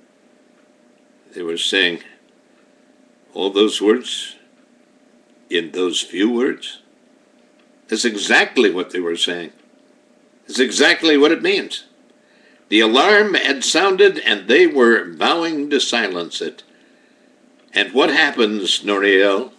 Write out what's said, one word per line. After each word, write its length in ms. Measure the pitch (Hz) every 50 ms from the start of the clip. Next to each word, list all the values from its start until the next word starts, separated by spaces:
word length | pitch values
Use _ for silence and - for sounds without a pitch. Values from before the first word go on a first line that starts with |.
| _ _ _ _ _ _ _ _ _ _ _ _ _ _ _ _ _ _ _ _ _ _ _ _ _ _ -
They 80 | 87
were 160 | 87 82 85
saying 440 | 85 - - 101 98 92 90 85 80 - - - _ _ _ _ _ _ _ _ _ _ _ _ _ _ _ _ _ _ _ _ _ _ _ -
all 160 | 85 92 98
those 280 | 95 98 107 104 - -
words 560 | 98 104 117 123 120 - - - - - - _ _ _ _ _ _ _ _ _ _ _ _ _ _ _ _ _ _ _ _ _ _ -
in 200 | 90 85 82 76
those 300 | 73 90 92 87 78 -
few 300 | - - 85 90 104 117
words. 500 | 120 117 127 156 - - - - - - _ _ _ _ _ _ _ _ _ _ _ _ _ _ _ _ _ _ _ _ _
That's 160 | - 113 110 -
exactly 680 | 117 104 101 92 - 120 156 208 - - 135 113 95
what 180 | 85 92 87 -
they 100 | - 90
were 160 | 87 85 85
saying. 360 | 85 - 90 87 87 85 76 - _ _ _ _ _ _ _ _ _ _ _ _ _ _ _ _ _ _
That's 120 | - - -
exactly 560 | 131 113 - - 143 165 170 - 160 160 151
what 160 | 139 143 160
it 120 | 165 131 156
means. 420 | 180 202 170 107 87 - - - _ _ _ _ _ _ _ _ _ _ _ _ _ _ _ _ -
The 100 | 101 107
alarm 560 | 113 110 117 135 160 196 208 208 214 208 170
had 280 | 131 - 135 139 131 -
sounded, 540 | - - 160 190 196 190 185 202 196 175
and 300 | 151 - 110 107 101 92
they 180 | 107 123 165 185
were 480 | 160 147 135 120 117 117 101 - 85 82
vowing 560 | 78 104 127 156 170 165 170 160 147 143 147
to 100 | 143 120
silence 640 | - - 123 120 110 98 90 87 85 76 - -
it. 220 | 82 76 - - - _ _ _ _ _ _ _ _ _ _ _ _ _ _ _ _ _ _ _ _ _
And 220 | - 98 101 90 92
what 160 | 131 151 160
happens, 720 | 135 160 156 143 117 123 113 104 107 104 92 85 - - -
Noriel, 680 | 101 101 98 101 101 98 95 98 101 98 101 131 - -